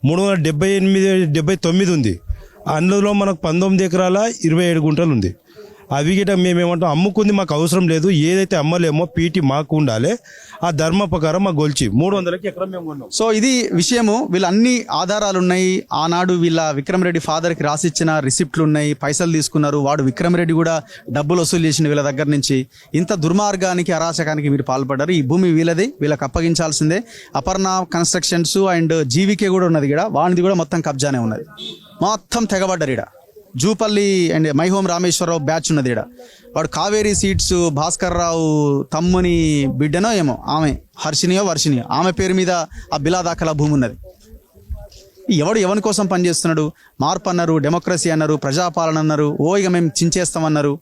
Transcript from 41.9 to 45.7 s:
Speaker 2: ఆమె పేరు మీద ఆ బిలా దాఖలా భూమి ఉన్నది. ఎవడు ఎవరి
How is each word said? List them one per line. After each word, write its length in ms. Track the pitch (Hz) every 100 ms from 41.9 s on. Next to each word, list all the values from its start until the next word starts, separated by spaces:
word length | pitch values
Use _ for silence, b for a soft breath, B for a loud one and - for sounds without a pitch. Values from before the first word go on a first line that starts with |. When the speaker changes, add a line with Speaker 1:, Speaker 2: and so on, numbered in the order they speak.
Speaker 2:
ఆమె 200 | 131 180
పేరు 220 | 185 190
మీద 180 | 185 180
ఆ 460 | 180 156 - - 151
బిలా 220 | 147 185
దాఖలా 300 | 170 165 160
భూమి 220 | 156 151
ఉన్నది. 200 | 147 120 - - - - - _ - - - - - - - -
ఎవడు 260 | 180 151 226
ఎవరి 220 | 185